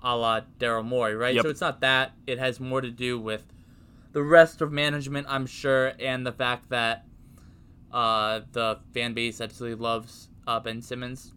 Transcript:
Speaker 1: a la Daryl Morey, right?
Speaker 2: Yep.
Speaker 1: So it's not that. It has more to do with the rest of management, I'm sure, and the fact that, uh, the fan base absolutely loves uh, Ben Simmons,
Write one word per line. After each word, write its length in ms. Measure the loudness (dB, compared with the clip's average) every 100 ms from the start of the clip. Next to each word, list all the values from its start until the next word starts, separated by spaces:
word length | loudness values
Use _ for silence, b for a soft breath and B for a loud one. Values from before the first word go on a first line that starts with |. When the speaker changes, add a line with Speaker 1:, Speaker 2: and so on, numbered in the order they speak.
Speaker 1:
a 120 | -2 0
la 240 | 2 0 -4 -4
Daryl 240 | -2 -2
Morey, 320 | 0 0 0 0
right? 200 | 2 2
Speaker 2:
Yep. 80 |
Speaker 1:
So 60 | 2
it's 120 | 0
not 180 | -4 0
that. 300 | 2 2 0 -6 -8
It 100 | -4
has 220 | -4 -4
more 220 | -4 -4
to 100 | -4
do 260 | -6 -4 -4
with 280 | -6 -8 -10 b b b b b b
the 120 | -4
rest 380 | 8 10 10 6
of 120 | -4
management, 540 | 0 0 -2 -6 -8 -4
I'm 160 | -4 -4
sure, 480 | -4 2 2 2 -2
and 260 | -6 -4 -6
the 40 |
fact 360 | -4 -2 -2 -4
that, 360 | -2 0 -2 -8 -20 -20 b b b b b -8
uh, 480 | -2 2 2 0 -2 -4
the 280 | -2 -2 -2 -6
fan 200 | -6 -4
base 260 | -2 -4 -4
absolutely 420 | -12 -8 -10 -6
loves 440 | -4 -4 -6 -20 -20 -14 -4
uh, 120 | -4
Ben 200 | -4 -10
Simmons, 520 | -10 -10 -10 -12 -16